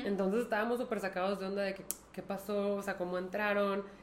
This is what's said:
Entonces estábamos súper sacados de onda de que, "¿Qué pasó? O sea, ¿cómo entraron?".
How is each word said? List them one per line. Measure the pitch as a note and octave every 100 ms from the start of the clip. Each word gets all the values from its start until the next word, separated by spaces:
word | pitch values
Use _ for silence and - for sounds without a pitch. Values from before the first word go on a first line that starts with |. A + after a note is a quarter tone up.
Entonces | G3+ G3 F#3+ A3
estábamos | A#3 G#3+ A#3 A#3+
súper | B3 G#3
sacados | F#3+ F#3 F#3+ G3
de | F#3+
onda | G3
de | G3
que, | F#3+ - - -
"¿Qué | -
pasó? | F#3 G3 G3+ G#3 G3+ G3+
O |
sea, | G3 F#3+
¿cómo | F3+ F3+
entraron?". | F#3 G3+ G#3 G3+ G3+ G3 G3 -